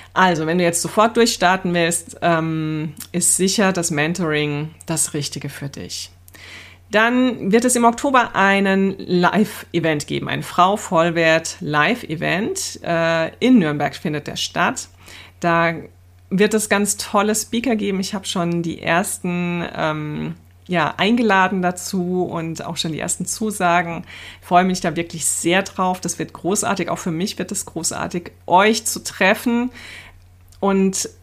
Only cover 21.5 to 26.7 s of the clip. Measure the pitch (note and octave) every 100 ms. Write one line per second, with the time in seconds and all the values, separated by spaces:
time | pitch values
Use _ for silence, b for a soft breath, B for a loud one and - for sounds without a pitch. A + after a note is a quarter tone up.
21.5 | F#3+ F3+ F3+ - G3 F3+ F3+ F3 E3 E3
22.5 | D#3+ - E3 E3+ D#3 E3+ - F3+ - A3
23.5 | G3 F3+ E3+ E3+ E3 - B B B -
24.5 | F3+ F#3 F#3 F3+ D#3 E3+ E3 - - -
25.5 | F#3 G3 - F#3 F3+ G3 - - - E3
26.5 | G3+ -